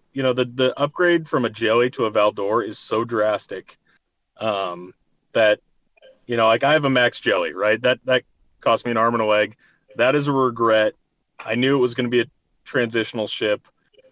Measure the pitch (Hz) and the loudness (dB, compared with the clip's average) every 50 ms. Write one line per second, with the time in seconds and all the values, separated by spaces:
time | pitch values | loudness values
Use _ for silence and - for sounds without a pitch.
0 | _ _ - 135 131 131 123 127 127 120 120 127 127 127 - - 143 147 - - | _ _ -8 -4 -2 -2 0 0 -2 -4 -2 -2 -2 -2 0 -2 -4 -4 -2 0
1 | 180 175 175 165 160 - - 139 120 113 107 - 113 107 110 120 123 127 - - | 2 2 2 2 0 -2 -4 -2 -2 -2 -4 -2 -2 0 2 2 2 0 -2 -2
2 | 117 110 107 107 104 107 107 107 98 101 110 117 104 110 104 - - - 113 110 | -4 -2 2 2 2 2 0 -2 -4 -2 0 -2 -2 -2 -8 -12 -8 -4 -4 -4
3 | 117 117 117 107 104 107 104 101 - - 101 95 - - - _ _ _ _ _ | -2 -2 -2 -2 0 0 -2 -4 -6 -10 -14 -14 -14 -18 -20 _ _ _ _ _
4 | _ _ _ _ _ _ _ - 107 110 104 98 95 90 87 87 90 90 - _ | _ _ _ _ _ _ _ -8 -6 -4 -4 -4 -4 -6 -8 -10 -14 -18 -20 _
5 | _ _ _ _ _ _ - 123 110 107 107 - _ _ _ _ _ _ _ _ | _ _ _ _ _ _ 0 2 4 4 4 2 _ _ _ _ _ _ _ _
6 | _ - _ _ _ - 120 117 113 110 113 117 135 139 151 160 143 139 131 127 | _ -20 _ _ _ -6 -2 0 2 2 2 2 2 2 2 2 2 2 2 2
7 | 123 117 - - - 113 101 92 87 78 73 92 101 107 110 113 123 123 131 - | 2 2 0 -2 -2 0 0 0 0 -2 -4 -2 0 0 0 2 2 0 0 0
8 | - 131 127 123 - _ _ _ _ _ _ _ - 127 113 110 - 123 117 113 | 0 -2 -2 -2 -2 _ _ _ _ _ _ _ 0 0 0 0 0 -2 -2 0
9 | 113 117 117 117 113 107 107 107 107 107 - _ _ _ _ _ _ _ - 113 | 0 0 0 0 0 2 2 2 2 0 -4 _ _ _ _ _ _ _ -4 0
10 | 117 127 139 147 143 147 139 135 131 123 117 117 117 113 110 110 107 107 - _ | 0 2 2 0 0 0 0 2 0 0 0 0 0 2 4 4 2 0 -2 _
11 | _ _ _ _ _ _ _ _ - 113 113 120 127 135 143 135 123 123 120 - | _ _ _ _ _ _ _ _ -8 -6 -2 0 0 2 2 2 0 0 0 -2
12 | 123 120 123 120 117 - _ _ _ _ _ _ _ - - 139 120 113 113 117 | -4 0 0 0 0 -2 _ _ _ _ _ _ _ -6 -2 -2 -2 0 -2 -2
13 | 110 - - 117 107 101 - - 113 107 104 - _ _ _ _ _ _ _ _ | -4 -4 -4 -6 -6 -6 -6 -4 -2 -2 -2 -4 _ _ _ _ _ _ _ _
14 | _ _ | _ _